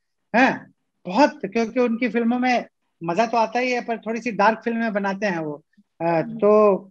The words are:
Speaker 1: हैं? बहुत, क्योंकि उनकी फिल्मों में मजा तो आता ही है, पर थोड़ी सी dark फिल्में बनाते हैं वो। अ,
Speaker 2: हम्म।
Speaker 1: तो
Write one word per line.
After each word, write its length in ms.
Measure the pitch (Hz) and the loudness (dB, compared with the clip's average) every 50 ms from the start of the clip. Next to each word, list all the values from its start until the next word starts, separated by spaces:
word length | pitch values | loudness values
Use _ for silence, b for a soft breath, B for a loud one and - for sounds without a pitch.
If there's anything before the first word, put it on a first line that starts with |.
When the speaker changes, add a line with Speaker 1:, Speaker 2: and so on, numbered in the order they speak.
| _ _ _ _ _ _ - 226 | _ _ _ _ _ _ 2 4
Speaker 1:
हैं? 360 | 262 233 151 - - - _ _ _ _ _ _ - | 4 4 2 -2 -8 -18 _ _ _ _ _ _ -12
बहुत, 340 | 180 180 233 294 294 294 - - | -4 2 2 2 2 2 -2 -10
क्योंकि 360 | 190 - 233 226 214 - 254 | -6 -4 -4 -4 -2 0 -2
उनकी 280 | 247 240 226 226 254 226 | 0 0 0 -2 -4 -2
फिल्मों 300 | 190 233 233 226 247 247 | -2 -2 -2 0 0 0
में 280 | 247 254 247 220 233 - _ _ _ _ _ - 165 | 0 0 0 0 -2 -6 _ _ _ _ _ -10 -6
मजा 220 | 165 175 196 233 | -4 -2 0 0
तो 100 | 226 240 | 0 2
आता 220 | 233 220 220 220 240 | 0 0 0 0 -2
ही 140 | 254 254 247 | -2 -2 -2
है, 120 | 240 - | -4 -4
पर 140 | 240 226 214 | -6 -8 -8
थोड़ी 220 | - 214 226 240 | -6 -8 -8 -6
सी 120 | - 240 202 | -6 -6 -2
dark 280 | 185 196 220 226 220 - | 2 2 2 2 2 -2
फिल्में 280 | 233 233 226 226 226 196 | -6 -4 -2 -2 -2 -2
बनाते 340 | 202 196 196 196 196 214 | -2 -2 -4 -4 -2 -2
हैं 120 | 202 175 165 | -2 -2 -2
वो। 260 | 156 151 147 143 _ _ _ _ _ _ _ - | -4 -6 -8 -10 _ _ _ _ _ _ _ -4
अ, 40 | 165 | -2
Speaker 2:
हम्म। 340 | 170 170 160 156 226 226 226 | 0 0 0 -2 -4 -4 0
Speaker 1:
तो 400 | 202 208 214 214 214 208 196 196 - - | 2 4 6 6 6 4 4 0 -2 -10